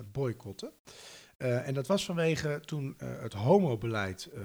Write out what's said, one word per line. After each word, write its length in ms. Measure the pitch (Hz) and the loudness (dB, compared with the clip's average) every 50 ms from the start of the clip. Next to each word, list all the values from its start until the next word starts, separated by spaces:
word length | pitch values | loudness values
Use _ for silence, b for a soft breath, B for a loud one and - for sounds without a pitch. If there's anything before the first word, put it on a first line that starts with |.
| 110 101 101 | -10 -8 -4
boycotten. 600 | 139 139 123 110 - - 107 95 - - 285 - _ _ B B B B B B B B B B | -2 0 0 -2 -4 -8 -12 -12 -10 -12 -12 -14 _ _ B B B B B B B B B B
Eh, 320 | B - 127 120 123 - 139 | B -2 0 0 0 0 0
en 60 | 135 | -2
dat 120 | 139 131 | -2 0
was 180 | - 196 202 196 | 2 2 2 2
vanwege 560 | - 180 170 165 160 160 - - 151 147 147 - | 0 0 2 2 2 2 2 0 0 -2 -2 -4
toen, 300 | - 160 151 135 135 - - | -6 -4 -4 -4 -4 -6 -6
eh, 100 | 135 127 123 127 | -8 -8 -6 -6
het 120 | 135 113 - | -6 -6 -4
homobeleid, 960 | 101 104 127 180 208 190 165 120 110 107 117 113 107 98 95 92 - - - - | 2 6 8 8 8 8 6 2 0 0 -2 0 0 -2 -2 -4 -6 -10 -12 -12
eh, 60 | - | -10